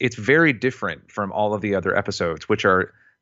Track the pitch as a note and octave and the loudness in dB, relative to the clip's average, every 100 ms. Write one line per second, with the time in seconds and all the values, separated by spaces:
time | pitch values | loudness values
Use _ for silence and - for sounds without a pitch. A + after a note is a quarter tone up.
0 | B2+ A#2+ G#2+ D#3 D#3+ A2 B2+ - G2 E2 | -6 -4 2 4 4 2 -2 -4 -8 -8
1 | _ - G2 - G#2+ G#2 G#2+ G2 F#2 F#2 | _ -8 -6 -2 -2 -2 -2 -2 0 -2
2 | G2+ - F2 D#2 - G#2+ G2+ F#2 F#2 _ | -2 -4 -4 -4 -2 2 4 4 2 _
3 | _ _ | _ _